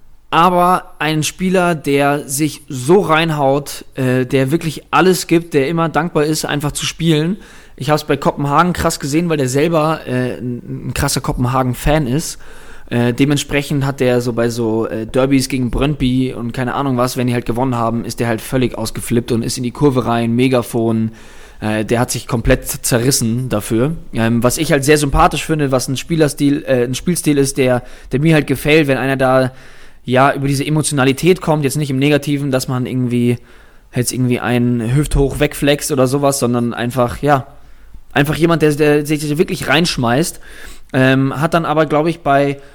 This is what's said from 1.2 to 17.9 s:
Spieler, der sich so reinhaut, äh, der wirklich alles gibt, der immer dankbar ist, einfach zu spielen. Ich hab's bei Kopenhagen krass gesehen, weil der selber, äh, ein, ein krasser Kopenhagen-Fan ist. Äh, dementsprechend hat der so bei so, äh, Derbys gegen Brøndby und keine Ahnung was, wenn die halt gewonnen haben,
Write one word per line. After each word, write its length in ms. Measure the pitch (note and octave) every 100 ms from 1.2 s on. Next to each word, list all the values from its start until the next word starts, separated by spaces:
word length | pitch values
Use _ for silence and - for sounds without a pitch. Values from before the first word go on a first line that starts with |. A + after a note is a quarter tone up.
Spieler, 500 | D3 - F#3 F#3 F3
der 540 | D#3+ C#3+ C#3 C#3+ D3 -
sich 340 | C3+ D#3 - -
so 320 | C3+ B2+ G3
reinhaut, 840 | D#3+ D#3 E3+ D3+ C3+ C#3 C#3+ - - -
äh, 280 | B2+ B2+
der 260 | B2+ C3+ C3
wirklich 340 | E3 E3 - -
alles 360 | C#3 F#3 F3 -
gibt, 260 | E3+ E3
der 160 | D3 C3+
immer 200 | E3+ E3
dankbar 360 | D3 E3+ D#3+
ist, 200 | D3+ D#3
einfach 280 | - C#3+ D3
zu 140 | - -
spielen. 500 | - E3 D3+ E3 G#3 - - -
Ich 160 | - C3
hab's 140 | D3+
bei 120 | - C#3+
Kopenhagen 560 | E3+ - C#3+ C#3+ F3
krass 280 | - E3 -
gesehen, 280 | C#3+ D3+ F3
weil 100 | D3+
der 100 | C3
selber, 540 | C#3 E3 E3 D3+ D#3 -
äh, 320 | B2+ B2+ F2
ein, 500 | B2 A#2+ - C3+ C3+
ein 60 |
krasser 260 | - C#3+ C#3
Kopenhagen-Fan 840 | - - B2 C3 B2+ A#2+ D3+ D#3 B2+
ist. 320 | C3 - - - - - - -
Äh, 240 | A#2+ A#2+
dementsprechend 720 | A#2+ C#3 C#3+ - C#3+ C#3 D3
hat 160 | C#3 C3+
der 200 | B2+ B2
so 120 | A#2+
bei 160 | A#2 A#2
so, 380 | A#2 A2+ A2 A2
äh, 200 | A2 A2
Derbys 420 | B2+ C3+ C#3 B2+
gegen 220 | C3 B2
Brøndby 640 | - C#3 C#3+ C3 B2+ B2+
und 180 | A2 A#2
keine 220 | A#2+ B2
Ahnung 220 | A2 C#3 B2
was, 200 | B2+ C3
wenn 100 | B2
die 80 |
halt 120 | A#2+ A#2
gewonnen 300 | A#2 C3 A#2+
haben, 280 | A2+